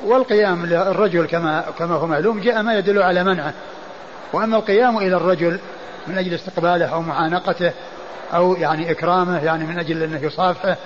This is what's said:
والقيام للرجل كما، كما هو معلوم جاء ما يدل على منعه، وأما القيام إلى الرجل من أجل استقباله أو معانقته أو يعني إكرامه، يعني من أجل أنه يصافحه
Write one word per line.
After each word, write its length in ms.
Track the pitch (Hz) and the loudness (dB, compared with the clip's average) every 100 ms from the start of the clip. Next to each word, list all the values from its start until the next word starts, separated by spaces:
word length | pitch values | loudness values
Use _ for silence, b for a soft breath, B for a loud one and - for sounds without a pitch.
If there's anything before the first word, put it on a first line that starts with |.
والقيام 600 | 185 254 254 214 208 175 170 | 4 2 4 4 4 2 2
للرجل 600 | 170 190 190 208 170 160 | 2 2 2 2 2 2
كما، 380 | 170 160 156 165 - | 0 0 0 -2 -6
كما 160 | 170 165 | -2 0
هو 120 | 165 | 0
معلوم 320 | 151 185 220 | 2 0 2
جاء 220 | 202 226 | 0 0
ما 140 | 220 214 | 2 0
يدل 240 | 190 202 | 2 2
على 220 | 185 180 | 4 2
منعه، 300 | 185 185 147 - - - - - - - - | 2 0 -4 -8 -14 -16 -18 -18 -18 -18 -6
وأما 240 | 170 220 226 | -2 2 0
القيام 400 | 214 202 247 220 | 4 4 4 2
إلى 180 | 190 180 | 2 2
الرجل 440 | 165 180 170 185 - - - - - | 2 2 2 0 -8 -16 -16 -14 -8
من 100 | 190 | -4
أجل 160 | 185 | -2
استقباله 520 | 170 - - 170 175 156 | -4 -6 -2 2 2 0
أو 160 | 160 | -2
معانقته 680 | 165 143 160 175 185 170 175 - - - - - - | -4 -2 0 0 -2 0 0 -2 -14 -16 -16 -14 -4
أو 220 | 175 180 185 | 2 2 2
يعني 360 | 151 156 170 | 0 0 -2
إكرامه، 520 | 156 165 180 180 175 | -2 2 2 2 0
يعني 220 | 156 160 156 | 0 -2 -2
من 140 | 175 | -6
أجل 240 | 156 165 | -4 -2
أنه 160 | 160 156 | -2 -2
يصافحه 520 | 147 147 180 180 196 170 | -4 0 0 0 -2 -4